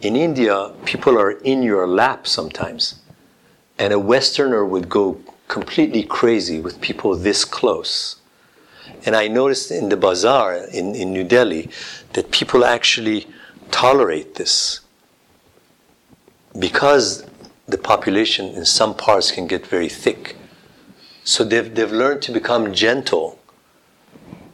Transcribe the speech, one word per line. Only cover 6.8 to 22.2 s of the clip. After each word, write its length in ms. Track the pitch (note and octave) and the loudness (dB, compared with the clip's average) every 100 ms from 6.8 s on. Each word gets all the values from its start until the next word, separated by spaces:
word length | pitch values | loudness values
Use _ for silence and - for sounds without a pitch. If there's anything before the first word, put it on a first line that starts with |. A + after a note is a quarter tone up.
people 340 | - - G#2+ F2+ | -8 -4 -2 0
this 300 | F#2+ G2 - | 0 0 -2
close. 720 | - A#2+ E2+ E2+ - - - _ _ _ _ _ - - - - | -2 0 0 -4 -6 -8 -12 _ _ _ _ _ -20 -20 -8 0
And 100 | A2 | 0
I 140 | G#2+ | 2
noticed 420 | A#2 C3+ C3 - | 2 2 0 -4
in 160 | A2 G2+ | -4 -2
the 80 | G2 | 2
bazaar 600 | F#2+ F2+ G#2+ C3+ G#2 F2 | 2 4 4 4 2 -2
in, 360 | F#2+ F#2+ F2+ | -6 -6 -6
in 200 | G#2+ F#2 | -6 -6
New 100 | F#2+ | -4
Delhi 460 | F2+ A#2+ A#2 D#2+ D#2+ - - - - | 2 4 4 0 -8 -14 -16 -18 -8
that 180 | - - | -6 -4
people 340 | - - B2+ A#2+ | -4 2 4 4
actually 600 | A#2+ - - A2 G#2+ - - - - - | 4 2 0 0 -4 -6 -16 -20 -20 -8
tolerate 640 | - B2 C#3 G#2+ D#2 - - | 0 4 6 4 0 -6 -8
this 460 | - - - - - _ _ _ _ _ _ _ _ _ _ _ _ _ _ _ _ G2+ | -2 -2 -2 -8 -14 _ _ _ _ _ _ _ _ _ _ _ _ _ _ _ _ -6
because 640 | F#2 - C#3+ C#3+ G#2+ - - - - _ - | -2 2 4 4 4 -4 -12 -20 -20 _ -6
the 120 | G2 | -2
population 720 | - G#2+ - G2 A2 - F#2+ | 2 0 2 0 2 -2 -4
in 180 | F2+ E2+ | -4 -2
some 300 | - A2 G2 | 2 0 0
parts 360 | - G2+ - | 2 2 2
can 160 | - E2+ | -4 -4
get 180 | F2+ - | -6 -4
very 220 | F#2 D#2+ | -4 -4
thick. 480 | - - - - - - - _ _ - - - - | -4 -4 -4 -6 -18 -20 -20 _ _ -20 -20 -20 -12
So 220 | - - A2 | -2 0 2
they've, 280 | A2+ A#2+ | 0 0
they've 160 | A2+ A2 | -2 -2
learned 320 | A2 C3 C#3+ | 0 0 -2